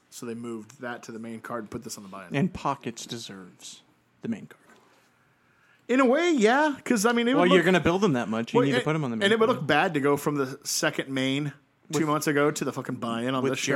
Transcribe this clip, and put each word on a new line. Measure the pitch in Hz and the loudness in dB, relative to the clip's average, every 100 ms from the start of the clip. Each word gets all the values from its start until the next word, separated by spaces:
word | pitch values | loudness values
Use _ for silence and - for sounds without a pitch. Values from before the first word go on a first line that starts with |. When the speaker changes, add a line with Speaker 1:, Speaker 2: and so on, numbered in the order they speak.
| _ | _
Speaker 1:
so | - 120 | -16 -12
they | |
moved | 113 117 113 107 - | -10 -8 -10 -12 -14
that | 123 117 | -12 -12
to | - | -12
the | 113 | -14
main | 113 113 | -12 -12
card | - 120 | -10 -10
and | 104 | -10
put | 120 | -12
this | 113 - | -12 -14
on | |
the | 101 | -16
buy-in. | 95 90 | -16 -6
Speaker 2:
And | 143 180 | -2 -2
Pockets | - 151 135 123 117 - | -2 -6 -6 -8 -12 -12
deserves | 117 110 98 92 - - - _ _ _ _ | -12 -12 -16 -18 -20 -20 -20 _ _ _ _
the | - | -8
main | 110 - | -8 -10
card. | - _ - _ _ _ _ _ _ _ _ _ _ - | -20 _ -20 _ _ _ _ _ _ _ _ _ _ 0
Speaker 1:
In | 254 | 4
a | 262 | 4
way, | 285 349 | 4 4
yeah, | 294 208 262 302 262 | 4 4 4 2 -2
'cause, | - 240 220 | 0 2 2
I | |
mean, | 233 240 | 2 2
it | |
Speaker 2:
Well, | 262 | 4
Speaker 1:
would | 180 | 6
Speaker 2:
you're | 185 | 6
Speaker 1:
look | 165 | 6
Speaker 2:
gonna | 180 | 4
build | 151 180 | 4 2
them | 202 | 2
that | 127 104 | 2 0
much. | 110 117 | -4 0
You | - | 2
Speaker 1:
Well, | 139 | 2
Speaker 2:
need | |
to | - | 2
Speaker 1:
and, | |
Speaker 2:
put | 147 156 | 0 -2
'em | |
on | 139 | -2
the | 117 | 0
main | |
Speaker 1:
and | 202 | 2
it | 220 | 4
would | 226 | 2
Speaker 2:
card. | 247 | 2
Speaker 1:
look | 147 | 2
bad | 147 190 | 2 2
to | 151 | 2
go | 139 143 | 2 2
from | 160 147 | 0 -2
the | 131 135 | -2 -4
second | - - 160 - 135 | -6 -2 -2 -2 -6
main | 135 131 135 147 - _ _ - | -2 -2 -2 -4 -8 _ _ -6
two | 151 | -2
Speaker 2:
With, | 160 | 0
Speaker 1:
months | 151 151 | 0 2
ago | 143 147 | 2 2
to | 147 | 0
the | 139 | -4
fucking | 131 123 127 | -6 -8 -8
buy-in | 117 117 123 131 | -6 -4 -2 0
on | |
Speaker 2:
with | 135 | 0
Speaker 1:
this | 135 | -2
show. | - | 0